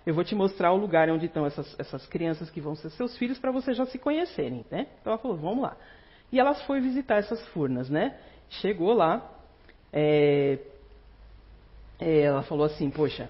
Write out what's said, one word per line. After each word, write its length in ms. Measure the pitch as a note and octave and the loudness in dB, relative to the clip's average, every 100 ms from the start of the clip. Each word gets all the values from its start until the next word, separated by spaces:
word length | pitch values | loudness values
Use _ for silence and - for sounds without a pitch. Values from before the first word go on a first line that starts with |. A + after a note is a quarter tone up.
| - | -4
eu 80 | D#3 | -2
vou 80 | |
te 100 | F3 | 0
mostrar 380 | G#3+ G3 G3 F3 | 0 0 2 2
o 40 | F#3+ | 2
lugar 320 | G#3 E3 D#3+ | 4 4 4
onde 160 | D#3+ E3 | 2 -2
estão 180 | D#3 C#3+ | -2 -2
essas, 340 | - C#3+ - | -4 -10 -10
essas 280 | - C3+ - | -12 -12 -8
crianças 420 | E3 E3 D#3+ D#3+ | -4 -4 -4 -8
que 100 | - | -10
vão 160 | D3 D3+ | -8 -8
ser 140 | D#3+ | -10
seus 260 | - B3 - | -6 -6 -4
filhos 200 | A#3+ C4 | -6 -4
pra 140 | C4 | -4
vocês 260 | C4 C4 A#3 | -2 -2 -2
já 80 | B3+ | -2
se 140 | B3+ | -4
conhecerem", 640 | - D4+ F4 - C3 - - | -2 0 -2 -4 -6 -6 -8
né? 160 | E3 C#4+ - | -8 -8 -8
Então 140 | - | -4
ela 80 | A3 | -4
falou, 160 | B3+ F3 | -4 -4
"Vamos 240 | D#3 A#3 | -4 -2
lá." 160 | A#3+ - - - - - _ | -4 -8 -20 -20 -20 -20 _
E 80 | B3+ | 2
ela 160 | C4+ C#4+ - | 2 2 -2
foi 160 | C#4 | -2
visitar 360 | C4 C4 C4+ G#3 | 0 -2 0 0
essas 220 | G3+ A3+ - | 0 -4 -6
furnas, 380 | - C#3 B2+ B2+ | -4 -2 -2 -2
né? 300 | D3+ A#3 - - - - | 0 0 -4 -18 -20 -18
Chegou 440 | - F#3+ G3+ F3 | -6 -4 0 2
lá, 380 | A#3+ E3 G#3+ - - - - - - _ | 4 4 2 -4 -18 -20 -20 -20 -20 _
é, 640 | D3 D3+ D3+ D3 C#3+ C#3 C3+ - - - - - - - - - - - - - - | 0 4 6 6 4 2 0 -6 -20 -20 -20 -20 -20 -20 -20 -20 -20 -20 -20 -20 -6
é, 220 | E3+ D#3 | 2 4
ela 220 | C#3+ C#3 | 6 2
falou 220 | C3 D3+ D3+ | 0 0 0
assim, 240 | D3+ C#3+ | 0 -4
"Poxa, 400 | D3+ D3 - A#2+ | 0 0 -2 -10